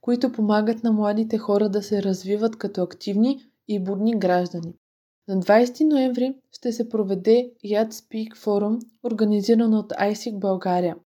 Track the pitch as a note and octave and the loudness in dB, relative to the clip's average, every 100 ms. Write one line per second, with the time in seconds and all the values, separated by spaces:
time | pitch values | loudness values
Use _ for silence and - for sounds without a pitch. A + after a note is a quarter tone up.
0 | - A#3+ B3+ B3 G#3 G#3+ G#3+ A3+ A#3 G#3+ | 0 2 0 0 2 2 2 0 0 2
1 | G#3 G#3 A3+ A3 G#3+ G3+ G#3+ G3+ G3+ G#3 | 2 0 -2 -2 0 2 2 -2 -2 -2
2 | G3 F#3+ F#3 G#3 A3+ A3 G3 G3+ F3+ - | 0 -4 -2 -2 -2 -2 -8 -4 -4 -6
3 | - G3+ A#3+ C4+ _ _ - G#3 F#3 G3 | -4 2 2 0 _ _ -6 -4 -4 -2
4 | A3 A3+ F#3+ F3+ F3+ F3 E3 - _ _ | 0 0 2 0 0 -6 -10 -14 _ _
5 | _ _ - F#3+ F3+ G#3+ A#3+ B3 D#4 D4 | _ _ -4 -4 4 4 4 2 2 2
6 | C4 A#3+ B3+ C4+ _ - B3 A#3 A#3+ A3 | 2 0 -2 -4 _ -8 -8 -4 -4 -2
7 | G3 F#3+ G3+ A#3 B3 _ G3+ G#3 A3 A3 | -2 0 4 4 2 _ -4 -2 -2 -6
8 | _ A3 A3 - - G3+ G#3 A#3 - _ | _ -10 -10 -8 -2 0 0 -2 -6 _
9 | A#3+ A3 G#3+ G#3 G3+ A3+ A3+ A3 G#3+ - | -8 0 2 2 4 4 4 2 0 -2
10 | G3+ G#3+ - G#3 G3 F#3 F#3 F3+ F3+ - | -2 -2 -8 -4 -2 -2 0 0 0 -4